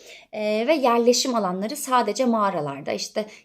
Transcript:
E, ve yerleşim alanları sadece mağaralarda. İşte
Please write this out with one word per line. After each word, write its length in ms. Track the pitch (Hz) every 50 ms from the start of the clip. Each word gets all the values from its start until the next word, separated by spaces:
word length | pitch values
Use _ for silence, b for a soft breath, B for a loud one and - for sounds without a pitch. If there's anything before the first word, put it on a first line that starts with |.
| B B B B B _ -
E, 340 | 214 214 208 214 214 233
ve 60 | 269 330
yerleşim 640 | 285 262 240 233 233 233 240 240 - - 262 240
alanları 400 | 226 202 180 180 185 202 220 294
sadece 500 | 294 - 269 254 247 226 208 208 - 262
mağaralarda. 640 | 240 226 220 208 196 185 165 147 143 139 139 143 -
İşte 340 | 110 - - - - - 214 B B B